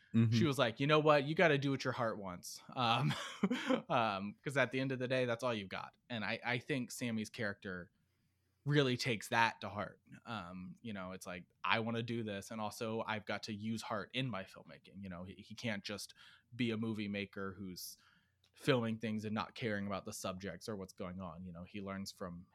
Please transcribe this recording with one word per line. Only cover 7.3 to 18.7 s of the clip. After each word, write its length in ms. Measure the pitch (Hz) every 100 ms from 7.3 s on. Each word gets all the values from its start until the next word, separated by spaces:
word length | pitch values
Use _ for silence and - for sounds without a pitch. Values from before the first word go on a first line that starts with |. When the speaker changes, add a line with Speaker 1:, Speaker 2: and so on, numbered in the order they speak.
| - 107 101 101 90 87 _ _ _ _ _ _ _ 143
Speaker 2:
really 320 | 147 131 123
takes 320 | 135 107 -
that 300 | 117 113 -
to 80 | 101
heart. 300 | 101 95 - - - -
Um, 500 | 113 87 92 90 -
you 120 | 117
know, 180 | 101 92
it's 140 | 92 98
like, 180 | 90 - _ 90
"I 140 | 110
wanna 240 | 113 117
do 200 | 117 117
this, 280 | 107 98 -
and 100 | 110
also 420 | 107 - 113 113 104
I've 180 | 107 101
got 180 | 104
to 100 | -
use 280 | 104 110 110
heart 280 | - 107 90
in 160 | 123 131
my 140 | 98
filmmaking." 580 | 95 - 80 73 - 98
You 80 | 98
know, 160 | 87 92
he, 80 | 95
he 200 | - 110
can't 280 | 120 101
just 300 | - 101 - - - - _ 117
be 160 | 120
a 60 | 110
movie 320 | 113 107 104
maker 460 | 101 101 101 98 92
who's 380 | 95 90 - - _ _ _ _ _ -
filming 420 | -